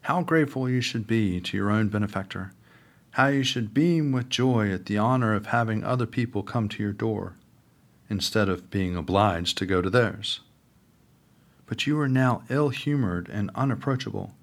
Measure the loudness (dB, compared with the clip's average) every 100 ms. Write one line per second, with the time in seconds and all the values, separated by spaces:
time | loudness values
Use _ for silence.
0 | -2 -2 2 4 4 0 0 0 0 -4
1 | 0 2 2 0 -2 -2 2 2 2 0
2 | -2 -4 -6 -10 -10 -14 _ -20 _ _
3 | _ 2 2 4 0 -2 -2 2 2 2
4 | 2 0 -2 0 2 4 2 0 -2 0
5 | 2 2 2 0 0 0 0 -2 -2 -2
6 | -2 -2 -4 -4 -4 -4 -4 -4 -6 -2
7 | -4 -4 -6 -12 _ _ _ _ _ _
8 | _ -4 0 2 2 0 -4 -2 -2 -2
9 | 2 4 4 2 -2 -4 0 0 2 2
10 | 2 -2 -8 -8 -10 _ _ _ _ _
11 | _ _ _ _ _ _ -10 -6 -2 0
12 | 2 4 4 2 -2 0 0 0 -2 0
13 | 0 -2 -6 -6 -6 -2 -2 -2 -2 -2
14 | -4 -8 -10 -14